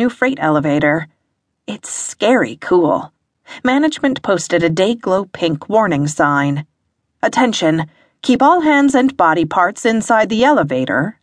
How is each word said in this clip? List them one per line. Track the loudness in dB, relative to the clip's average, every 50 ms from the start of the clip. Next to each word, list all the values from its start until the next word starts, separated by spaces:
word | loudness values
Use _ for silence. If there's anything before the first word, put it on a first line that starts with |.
new | -2 -2
freight | -2 -2 -2 -2 -2 -2
elevator. | -2 0 0 0 0 0 0 0 2 0 0 -2 -4 -8 _ _ _ _ _ _ _ _ _ _ _
It's | -14 -14 -14 -14 -14
scary | -12 -12 -12 -12 -6 -2 0 2 2 2 2 -2 -4 -10
cool. | -14 -12 -6 -4 -2 -2 -2 -2 -4 -10 _ _ _ _ _ _ _ -20 -16 -6 -4
Management | -2 0 0 0 -2 -2 -2 -4 -4 -4 -2
posted | -2 -2 -2 -2 0 -2 0 0
a | 2 0
day | 0 0 0 0 -2
glow | -2 -2 -2 -2 -2 -2
pink | -6 -6 -4 -4 -2 -2 -4 -4
warning | 0 2 2 2 2 0 0 -2
sign. | -2 0 0 2 2 2 2 0 0 -2 -4 -6 -10 _ _ _ _ _ _ _ _ _ _ -4
"Attention, | -2 0 2 0 0 0 0 0 0 0 0 -2 -6 _ _ _ _ _ _
keep | 0 0 2 4 4
all | 4 4 4
hands | 4 2 4 4 4 4 2
and | 2 2 0 0
body | 2 2 2 2 2 0
parts | 0 0 0 0 0 -2 -2 -2
inside | 0 0 0 0 2 2 2 2 0
the | 0 2 2
elevator | 4 4 2 2 0 -2 -4 -2 -2 -2 -2 -2 -2 -6 _